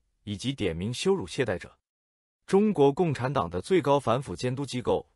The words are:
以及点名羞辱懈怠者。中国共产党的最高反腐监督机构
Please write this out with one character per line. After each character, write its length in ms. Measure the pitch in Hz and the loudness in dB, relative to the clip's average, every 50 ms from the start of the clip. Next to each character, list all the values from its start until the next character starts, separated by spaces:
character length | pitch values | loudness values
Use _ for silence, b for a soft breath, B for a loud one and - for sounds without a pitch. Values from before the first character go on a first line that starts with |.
| _ _ _ _ - | _ _ _ _ -10
以 120 | - 104 | -8 -8
及 160 | 95 - 123 139 | -6 -4 -4 -4
点 240 | - 104 90 80 | -2 -2 -2 -2
名 160 | 80 90 110 123 | -2 -4 -6 -6
羞 220 | - - 190 196 | -2 0 0 0
辱 120 | 185 101 | 0 -2
懈 200 | 85 - - 131 | -6 -4 -4 -2
怠 100 | 107 95 | -2 -2
者。 180 | 87 - - _ _ _ _ _ _ _ _ _ _ _ _ _ _ _ | -4 -6 -12 _ _ _ _ _ _ _ _ _ _ _ _ _ _ _
中 300 | - - 196 214 214 202 | 0 2 4 4 4 4
国 180 | - 143 139 143 | 6 4 4 6
共 220 | - 185 165 135 | 4 0 0 0
产 180 | - 117 131 143 | -2 -2 -2 0
党 160 | 139 87 85 | -2 -2 -2
的 100 | 87 90 | -4 -6
最 220 | 98 - 190 180 | -2 2 2 2
高 180 | 143 143 139 143 | 4 4 2 2
反 220 | 135 120 113 131 | 4 2 0 0
腐 160 | 135 - 90 | 0 -4 -8
监 180 | 85 - 127 127 | -6 -4 -4 -4
督 120 | 127 143 | -4 -6
机 160 | 127 - 123 107 | -6 -6 -6 -2
构 260 | - 95 78 - _ _ | 0 0 0 -2 _ _